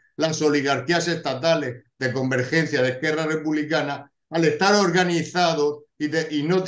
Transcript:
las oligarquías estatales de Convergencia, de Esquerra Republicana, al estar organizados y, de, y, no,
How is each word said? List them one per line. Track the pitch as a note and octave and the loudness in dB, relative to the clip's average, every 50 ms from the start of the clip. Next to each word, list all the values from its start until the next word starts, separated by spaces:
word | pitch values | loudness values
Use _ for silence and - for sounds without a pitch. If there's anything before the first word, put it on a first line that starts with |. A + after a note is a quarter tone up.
| _ _ _ - | _ _ _ -4
las | D3+ D#3+ D#3 - | -2 -2 0 0
oligarquías | D#3 D3+ D3 D3 C3+ C#3+ C#3+ C3 B2 C3+ F3 E3+ E3 E3+ | 2 2 2 2 2 0 0 0 0 0 0 0 0 -2
estatales | E3 D#3+ - D3 C3 B2+ C#3 E3 E3 D#3 C#3+ B2 A#2 - - _ _ - | -2 -4 -4 -4 -4 -2 0 2 2 2 0 -4 -8 -10 -14 _ _ -6
de | C3 B2+ A#2+ | -4 -4 -2
Convergencia, | C3+ C3 C3 B2+ B2 B2 - D#3 E3 D#3+ D3 D3 C3+ | -2 -2 0 0 -2 0 0 0 0 0 2 0 0
de | B2+ C3 | 0 0
Esquerra | B2 - D#3+ D#3 D#3 D#3 D#3+ | 0 -2 -2 -2 -2 0 -2
Republicana, | D#3 D#3+ D#3 D3+ D#3 D3+ D3+ D3 D3+ D#3+ D#3 C#3 C#3+ C#3+ C#3+ - - _ _ _ _ | -2 -2 -2 -2 -2 -2 -2 -2 0 -2 -2 -2 -2 -6 -8 -12 -16 _ _ _ _
al | D#3+ E3+ E3 | 0 2 2
estar | D3+ C#3+ - F#3+ G3+ G#3 | 2 2 2 2 4 4
organizados | G#3 G3 F3 E3 F#3 F3+ F3 E3+ E3 D#3 - - F3+ F3 E3 E3 D3+ D3 D3 C#3+ - - _ _ - | 4 4 4 2 2 2 2 0 -2 -2 -2 0 0 2 2 2 2 0 0 -2 -4 -10 _ _ -6
y, | D3+ D3+ | -4 -2
de, | D3+ D#3+ D#3 - | -2 -2 -2 -2
y, | D3+ D3 C#3+ | -2 -2 0
no, | D#3+ F#3 F#3 F3+ | 0 0 0 0